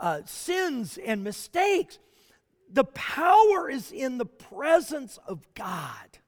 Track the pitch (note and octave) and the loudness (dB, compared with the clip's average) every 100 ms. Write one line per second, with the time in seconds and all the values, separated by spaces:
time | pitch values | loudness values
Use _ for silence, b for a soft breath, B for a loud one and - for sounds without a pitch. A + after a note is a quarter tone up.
0 | F3 D3+ - - - F4+ F#4 C4 G3 - | -4 -4 -8 -12 -4 -2 -2 -4 -8 -10
1 | A3+ G#3+ G3 G3 - F4 G4+ F#4+ - - | -6 -6 -6 -10 -6 0 2 2 -2 -12
2 | b b b b _ _ _ F#3 G#3+ - | b b b b _ _ _ 0 0 -2
3 | - - E4+ G#4 G#4+ G4 E4+ C4+ - - | -8 -2 6 8 8 6 0 -8 -8 -6
4 | C4 B3+ A#3 _ - G3 D4 E4 - D4+ | -6 -4 -8 _ -18 -6 4 4 4 -8
5 | B3 - - E3+ _ - F#3+ F3+ C#3 A#2+ | -10 -16 -12 -12 _ -12 -8 -8 -10 -14
6 | - _ | -18 _